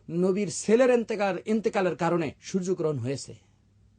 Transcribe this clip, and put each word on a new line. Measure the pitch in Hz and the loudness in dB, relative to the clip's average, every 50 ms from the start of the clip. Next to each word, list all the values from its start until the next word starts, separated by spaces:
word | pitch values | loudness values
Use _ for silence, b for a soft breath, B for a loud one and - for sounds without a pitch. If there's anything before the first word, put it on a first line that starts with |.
| _ - | _ -6
নবীর | 156 175 180 190 185 208 208 170 - | -2 0 2 2 2 0 -2 -4 -4
ছেলের | - - - 214 240 262 247 | -6 0 2 4 6 6 6
ইন্তেকাল, | 247 240 220 - 226 190 208 196 180 175 - | 4 2 2 -2 -2 -2 -2 -2 -2 -4 -2
ইন্তেকালের | - 220 226 - 226 - 208 190 180 156 | -2 -2 0 0 0 0 0 0 0 0
কারণে | - 175 165 170 170 165 131 - - | 0 0 0 2 0 0 -2 -6 -10
সূর্যগ্রহণ | - - - 190 180 190 185 175 160 156 151 131 | -12 -4 -4 -4 -2 -2 -2 0 0 -2 -2 -2
হয়েছে। | 113 127 139 131 - - - - _ _ _ _ _ _ _ _ _ _ _ | -4 -4 -4 -6 -8 -12 -16 -20 _ _ _ _ _ _ _ _ _ _ _